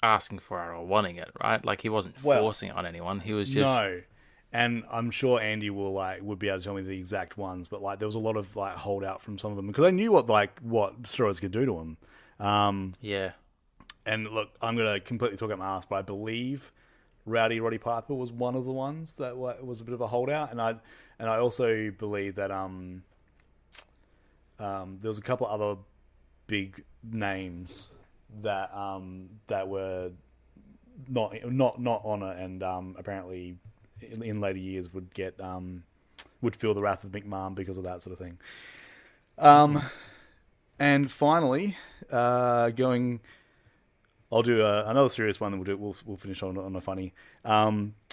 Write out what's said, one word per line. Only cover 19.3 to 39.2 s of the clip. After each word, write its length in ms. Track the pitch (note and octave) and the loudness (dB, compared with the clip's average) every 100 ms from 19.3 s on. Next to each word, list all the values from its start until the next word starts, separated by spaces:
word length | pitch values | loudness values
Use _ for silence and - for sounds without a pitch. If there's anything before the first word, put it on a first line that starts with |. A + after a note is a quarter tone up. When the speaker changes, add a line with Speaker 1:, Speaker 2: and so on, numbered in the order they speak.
| B2+ | -6
Speaker 2:
like, 260 | B2+ A#2+ | -6 -6
was 180 | B2+ A2+ | -10 -10
a 20 | |
bit 100 | A2+ | -8
of 60 | A#2+ | -6
a 60 | A2+ | 0
holdout, 420 | A#2+ C3 D3+ C#3+ | 0 2 0 -2
and 120 | A#2+ | -2
I, 140 | A2+ A2+ - - - - | -2 -2 -10 -20 -20 -6
and 100 | A2+ | 0
I 80 | A2 | 2
also 520 | B2 A#2+ A#2 A2 G#2+ | 2 2 2 2 -2
believe 440 | F#2+ G#2+ G2+ G2 F#2+ | -6 -4 -2 -2 -2
that, 140 | G2 | -4
um, 520 | F#2+ F#2+ F#2 F#2 F#2 - _ _ _ _ _ _ - - _ _ _ _ _ _ - | -4 -6 -10 -12 -14 -18 _ _ _ _ _ _ -18 -18 _ _ _ _ _ _ -10
um, 400 | G2+ G2 F#2 F#2+ | -8 -6 -8 -8
there 80 | A2 | -6
was 100 | G#2+ | -6
a 40 | |
couple 240 | A2+ B2+ A#2 | -4 -2 -2
other 300 | G#2+ G#2 G2 - _ _ _ _ _ - | 0 -2 -4 -10 _ _ _ _ _ -4
big 380 | G#2 F#2+ F#2+ - - A2+ | -4 -4 -10 -20 -20 -10
names 800 | A2+ G2+ F#2+ F#2+ F2 F2+ - - - _ _ - G#2+ | -4 -4 -4 -8 -12 -12 -12 -14 -20 _ _ -20 -6
that, 320 | G#2 G2 F#2+ | -4 -4 -6
um, 540 | G2 G2 F#2+ F#2 F#2 F#2 G#2+ - | -8 -8 -8 -12 -14 -16 -18 -6
that 220 | G2+ F#2+ | -4 -4
were 420 | G2 F#2+ F#2 F2+ F2+ _ _ _ - - - _ - C3 | -4 -4 -6 -8 -12 _ _ _ -20 -20 -20 _ -18 -4
not, 260 | B2 G#2+ A2+ A#2+ | -2 -2 -4 -2
not, 300 | C3 B2+ A2+ | 2 2 2
not 220 | B2 G#2+ | 0 0
honor 280 | G#2+ G#2 F#2+ | -2 -4 -4
and, 300 | F2+ F#2 F#2 | -8 -10 -6
um, 340 | F#2 F#2 F#2 F#2 | -4 -4 -8 -12
apparently 580 | F#2+ G2 F2+ F2+ F2+ F2+ - - _ - | -10 -8 -8 -10 -12 -14 -20 -20 _ -20
in, 220 | A2+ A2+ | -14 -10
in 180 | A2+ G#2 | -6 -2
later 180 | G2+ F#2+ | -2 -4
years 340 | F#2 F#2+ F2 | -6 -6 -8
would 200 | F#2+ F2+ | -12 -10
get, 260 | - F#2 - | -8 -8 -8
um, 420 | F#2 F#2 F#2 F2+ - _ _ - - _ | -10 -8 -10 -12 -16 _ _ -18 -18 _
would 120 | A#2 | -4
feel 200 | - A2 | 0 0
the 80 | G2+ | 2
wrath 220 | G2+ F#2 | 0 -2
of 60 | G2 | -6
McMahon 420 | G2+ G2+ F#2+ F#2+ | -12 -8 -8 -6
because 240 | F#2+ G2 F#2 | -8 -8 -8
of 60 | |
that 180 | F2+ F2+ | -8 -10
sort 100 | F#2+ | -12
of 60 | F#2 | -14
thing. 200 | F2+ E2+ - - - - - - - _ | -14 -16 -20 -20 -20 -20 -20 -20 -20 _